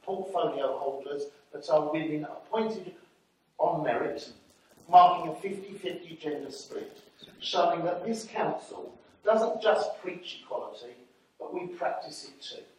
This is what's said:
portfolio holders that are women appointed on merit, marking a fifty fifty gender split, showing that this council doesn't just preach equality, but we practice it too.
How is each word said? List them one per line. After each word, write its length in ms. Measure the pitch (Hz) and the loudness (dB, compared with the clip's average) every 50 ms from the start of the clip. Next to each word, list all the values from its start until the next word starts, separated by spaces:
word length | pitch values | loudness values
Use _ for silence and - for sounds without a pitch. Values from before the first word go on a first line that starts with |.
| - | -6
portfolio 760 | - 190 185 185 - - 175 170 160 - 143 139 127 131 - | -6 -6 -6 -6 -2 0 0 0 2 0 0 0 0 0 0
holders 460 | - 135 135 135 - 143 143 143 143 - - - _ _ - | -2 -4 -4 -6 -8 -8 -6 -6 -6 -8 -10 -20 _ _ -14
that 160 | 139 - - | -12 0 4
are 240 | 160 156 151 151 156 | 4 4 4 4 -2
women 320 | 160 151 156 151 151 151 | -2 -2 -2 -2 -4 -4
appointed 720 | - - - - - 208 226 226 220 - 190 - 175 - - - _ _ _ _ _ _ _ _ _ _ - | -6 -10 -14 -10 -4 -2 -2 0 0 -2 -6 -8 -12 -16 -18 -20 _ _ _ _ _ _ _ _ _ _ 0
on 240 | 160 156 - 156 151 | 0 2 2 0 0
merit, 480 | 147 - 139 151 - - - - - - - _ _ - _ _ _ - - - - | 0 0 0 0 -2 -4 -6 -10 -12 -18 -20 _ _ -20 _ _ _ -20 -20 -4 10
marking 420 | 175 180 180 180 - - - 160 | 10 12 12 12 8 4 -2 -4
a 40 | 156 | -6
fifty 380 | - - 196 - - - - - | -4 -6 -6 -6 -6 -10 -12 -14
fifty 420 | - - 175 165 - - 170 165 | -8 -6 -6 -6 -6 -10 -14 -16
gender 340 | - - 147 147 135 135 - | -8 -6 -6 -6 -6 -6 -10
split, 480 | - - - - - - - - - - - - _ _ - - - - | -12 -14 -14 -10 -10 -10 -10 -10 -14 -20 -20 -20 _ _ -20 -20 -20 -12
showing 460 | - - - 143 139 135 139 165 160 | -8 -2 2 4 4 4 4 2 0
that 200 | 175 175 - - | -2 -2 -2 -2
this 200 | 220 226 - - | -4 -4 -4 -6
council 680 | - - - - - - - - - - - - - - - - - - _ _ | -8 -4 -2 -2 0 -2 -4 -8 -12 -12 -12 -12 -14 -14 -20 -20 -20 -20 _ _
doesn't 380 | 202 226 220 220 - - - - | 4 4 4 4 2 0 2 4
just 380 | - - - - - - - - | 4 4 4 2 -2 -4 -6 -8
preach 380 | 180 - - - - - - - | -8 -8 -8 -12 -14 -14 -14 -12
equality, 540 | - - - - - - - - 120 - - - - _ _ _ _ _ _ | -8 -8 -8 -6 -8 -12 -14 -16 -16 -18 -20 -20 -20 _ _ _ _ _ _
but 160 | - 151 - | -12 -8 -8
we 140 | 175 175 175 | -8 -8 -8
practice 560 | - - 170 151 - - - - - - - | -6 -4 -2 -2 -2 -4 -8 -10 -14 -14 -16
it 180 | - - - - | -18 -20 -16 -16
too. 200 | - - - - - - | -14 -14 -14 -16 -20 -20